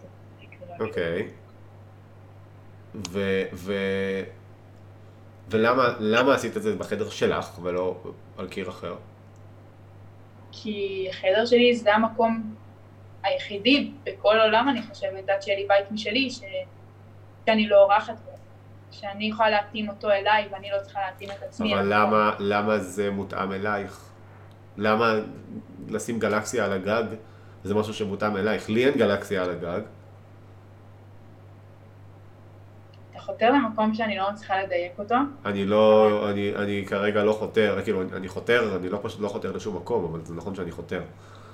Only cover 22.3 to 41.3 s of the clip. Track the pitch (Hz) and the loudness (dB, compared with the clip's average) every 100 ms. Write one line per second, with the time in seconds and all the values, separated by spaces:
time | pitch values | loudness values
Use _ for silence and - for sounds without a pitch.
22.3 | 104 101 104 107 107 90 95 101 98 98 | 2 0 0 2 0 0 -4 -4 -4 -6
23.3 | 95 95 95 104 101 98 - - - - | -6 -4 -4 -4 -4 -6 -12 -20 -20 -20
24.3 | - - - - - 107 110 117 110 107 | -20 -20 -20 -18 -2 2 4 4 2 -2
25.3 | - - 110 - - - 107 - 117 104 | -10 -16 -16 -16 -16 -8 -6 -4 -2 0
26.3 | 104 107 120 101 95 95 113 107 110 - | 0 -2 -2 -2 -2 -2 -2 -2 -6 -16
27.3 | - - - 95 104 107 107 104 98 107 | -20 -20 -12 -2 0 0 -4 -6 -2 -2
28.3 | 101 107 98 - 110 131 135 104 98 - | 0 0 -2 0 2 2 4 2 2 -2
29.3 | 98 90 85 85 92 110 - - - - | -4 -2 -4 -6 -6 -8 -14 -20 -20 -20
30.3 | - - - - - - - - - - | -20 -20 -20 -20 -20 -20 -20 -20 -20 -20
31.3 | - - - - - - - - - - | -20 -20 -20 -20 -20 -20 -20 -20 -20 -20
32.3 | - - - - - - - - - - | -20 -20 -20 -20 -20 -20 -20 -20 -14 -10
33.3 | - 226 277 226 220 214 220 220 190 196 | 0 4 4 2 0 0 0 -2 -2 -4
34.3 | 208 - 190 190 175 175 190 202 240 285 | -4 -4 -4 -2 -2 -4 -6 0 0 0
35.3 | - - 101 98 107 110 107 107 104 104 | -4 -4 -2 2 6 8 8 8 4 0
36.3 | 101 101 101 101 101 95 101 104 104 104 | 0 -2 -2 -2 -2 -2 -2 0 2 2
37.3 | 107 95 113 107 98 95 95 90 92 95 | 2 0 2 2 2 -2 -2 -4 -6 -10
38.3 | 95 90 120 110 92 90 101 110 101 104 | -6 2 2 2 -2 -4 -4 -6 -6 -6
39.3 | 104 101 95 107 90 - 117 85 80 80 | -4 -6 -8 -8 -8 -4 -2 -2 -6 -10
40.3 | 82 82 95 85 - 78 92 80 - - | -10 -8 -8 -8 -10 -8 -8 -8 -14 -20